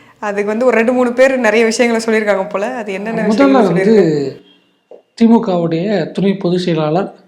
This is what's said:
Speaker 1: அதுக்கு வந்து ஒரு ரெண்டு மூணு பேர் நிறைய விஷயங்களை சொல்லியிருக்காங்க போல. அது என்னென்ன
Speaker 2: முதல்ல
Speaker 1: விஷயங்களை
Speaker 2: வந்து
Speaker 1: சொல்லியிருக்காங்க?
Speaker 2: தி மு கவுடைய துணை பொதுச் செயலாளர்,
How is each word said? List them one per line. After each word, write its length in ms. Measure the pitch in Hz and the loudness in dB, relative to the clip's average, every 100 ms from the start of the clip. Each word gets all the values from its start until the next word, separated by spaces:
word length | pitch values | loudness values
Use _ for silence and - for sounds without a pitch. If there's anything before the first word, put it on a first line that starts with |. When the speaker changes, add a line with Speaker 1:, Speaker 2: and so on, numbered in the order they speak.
| _ - | _ -10
Speaker 1:
அதுக்கு 280 | 208 202 208 | -6 -4 -4
வந்து 180 | 214 | 0
ஒரு 120 | 254 220 | 2 2
ரெண்டு 160 | 226 | 2
மூணு 200 | 254 247 | 0 0
பேர் 260 | 233 262 262 | 2 2 2
நிறைய 260 | 226 220 | 2 2
விஷயங்களை 420 | 226 226 233 226 226 | 2 0 0 0 0
சொல்லியிருக்காங்க 420 | 220 208 196 190 | -2 0 -2 -2
போல. 260 | 190 220 | -4 -6
அது 180 | 254 214 | -8 -8
என்னென்ன 300 | 190 214 226 | -8 -6 -4
Speaker 2:
முதல்ல 40 | 214 | 0
Speaker 1:
விஷயங்களை 400 | 226 277 269 190 | 2 4 4 2
Speaker 2:
வந்து 180 | 170 | 2
Speaker 1:
சொல்லியிருக்காங்க? 1200 | 190 220 170 147 135 - _ _ _ _ _ - _ | 4 4 4 0 -4 -10 _ _ _ _ _ -20 _
Speaker 2:
தி 120 | - 233 | 0 2
மு 180 | 226 | 2
கவுடைய 680 | 196 175 165 165 190 180 156 | 2 -2 -2 -2 -2 -2 -4
துணை 260 | - 196 196 | -2 -2 0
பொதுச் 240 | 175 180 | -2 -2
செயலாளர், 540 | 180 156 151 170 190 - | -2 -2 0 -2 -4 -10